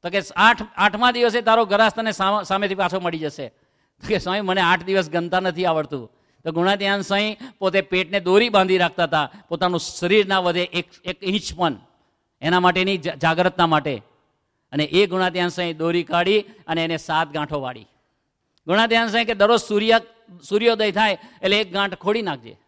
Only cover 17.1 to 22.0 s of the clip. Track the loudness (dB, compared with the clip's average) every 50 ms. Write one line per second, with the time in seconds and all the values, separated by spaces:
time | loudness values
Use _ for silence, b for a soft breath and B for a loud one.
17.1 | -2 -2 -2 -2 -4 -8 -6 -4 -6 -6 -6 -8 -10 -12 -18 _ _ _ _ _
18.1 | _ _ _ _ _ _ _ _ _ _ _ 0 2 2 2 2 2 0 0 0
19.1 | 0 -2 0 -2 2 2 4 4 4 2 2 0 -2 0 2 4 2 2 2 -2
20.1 | _ _ _ _ -20 -20 -10 -2 -2 2 2 2 2 2 0 -2 0 0 0 0
21.1 | -2 -4 B B B B -2 0 0 0 0 -2 -2 -2 -2 -2 -4 -4